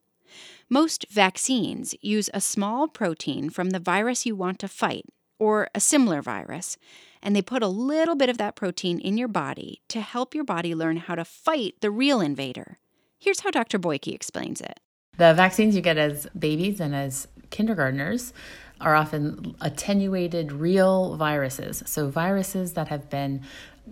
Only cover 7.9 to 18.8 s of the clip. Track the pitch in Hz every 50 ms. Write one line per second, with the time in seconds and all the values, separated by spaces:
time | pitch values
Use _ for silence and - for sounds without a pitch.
7.9 | 302 320 330 339 339 277 262 247 240 240 208 214 - - 208 180 175 - - 180
8.9 | 170 - - 185 202 226 254 233 196 175 143 135 139 - - - - - _ -
9.9 | - 226 202 - - 247 254 - - 302 285 233 180 170 170 170 165 160 160 165
10.9 | 160 165 170 - 170 165 170 - - - - 320 320 285 214 - - - 220 208
11.9 | 208 226 269 285 277 220 170 147 139 120 135 127 123 - - - - _ _ _
12.9 | _ _ _ _ _ _ - 392 381 - - 392 339 269 226 - - 190 175 170
13.9 | 147 143 - 151 - - - - - - - - - - - - - - _ _
14.9 | _ _ _ _ _ - 170 165 160 175 185 190 - - 214 214 202 180 170 170
15.9 | 160 151 151 147 147 147 - - - 170 160 151 151 156 185 208 202 202 160 143
16.9 | 143 139 139 135 131 - - - - - - - - - 214 220 214 160 139 131
17.9 | 131 139 143 175 226 247 - - - - - - - - - - - -